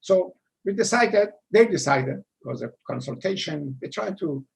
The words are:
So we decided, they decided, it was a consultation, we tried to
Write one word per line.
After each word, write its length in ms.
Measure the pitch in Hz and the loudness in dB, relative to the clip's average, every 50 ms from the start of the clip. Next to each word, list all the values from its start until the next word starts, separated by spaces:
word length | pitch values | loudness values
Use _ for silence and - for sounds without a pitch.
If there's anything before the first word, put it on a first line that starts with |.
So 340 | _ - 196 185 180 - - _ _ _ _ _ _ | _ 4 2 2 2 0 -6 _ _ _ _ _ _
we 80 | 190 196 | -6 -2
decided, 560 | 196 220 202 - 240 240 220 - 208 208 202 - _ _ _ | 0 0 2 4 2 2 4 4 2 2 2 -2 _ _ _
they 140 | - 214 233 | 6 6 6
decided, 520 | 226 190 147 131 143 139 135 131 131 135 | 6 4 -2 0 2 0 2 0 -2 -6
it 300 | 131 - _ _ _ _ | -8 -10 _ _ _ _
was 140 | 127 123 117 | -10 -10 -8
a 100 | 120 - - _ _ | -8 -12 -12 _ _
consultation, 920 | - 131 123 127 - 117 117 - 190 196 185 - - 160 151 143 135 135 131 | -10 -8 -8 -8 -10 -12 -6 -4 -4 -4 -4 -6 -6 -8 -8 -8 -8 -10 -10
we 80 | 139 139 | -12 -12
tried 280 | 135 - 208 202 196 196 | -8 -6 -6 -6 -6 -6
to 260 | 196 165 143 135 135 _ _ | -4 -6 -6 -6 -8 _ _